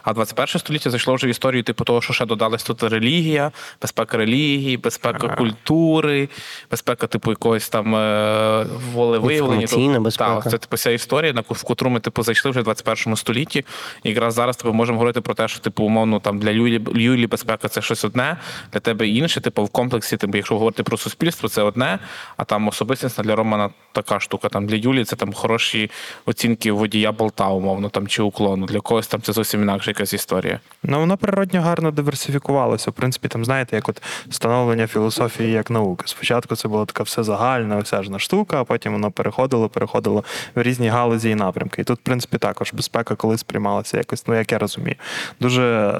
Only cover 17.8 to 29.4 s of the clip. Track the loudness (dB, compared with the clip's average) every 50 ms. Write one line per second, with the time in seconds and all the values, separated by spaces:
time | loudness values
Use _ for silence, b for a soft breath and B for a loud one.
17.8 | -2 -2 -2 -2 -2 -2 0 0 -2 -2 -2 -6 B B B B B B -6 -2
18.8 | -2 0 0 2 2 2 2 2 2 0 0 -2 -2 -2 0 0 0 0 2 0
19.8 | 0 2 0 -2 -2 -2 -2 -2 -2 0 0 -2 0 0 0 2 2 0 0 -2
20.8 | -2 -2 -2 -2 -4 -6 -4 -2 -2 -2 -2 -2 -4 -4 0 0 2 2 2 0
21.8 | 0 0 -2 -4 B B B B B B B -8 -2 0 0 2 2 0 0 0
22.8 | -2 -2 -2 -2 -2 -4 -4 -2 0 0 2 2 2 2 2 0 0 -2 -4 _
23.8 | _ _ -4 -4 -2 0 -2 -2 -2 -2 -4 -4 -2 -2 -2 -2 -2 0 0 0
24.8 | 2 2 2 2 0 0 -2 -2 -2 -4 -2 -2 0 0 0 0 0 0 0 0
25.8 | -2 -2 B B B B B B B -4 -2 0 0 0 0 2 2 0 2 2
26.8 | 2 2 2 2 2 2 2 0 0 0 0 0 0 0 2 0 0 0 0 0
27.8 | -2 -2 -2 -4 -2 -2 0 0 0 0 0 0 0 0 0 0 -2 -2 -2 -4
28.8 | 0 0 0 0 0 0 -4 -4 -2 -2 -2 -2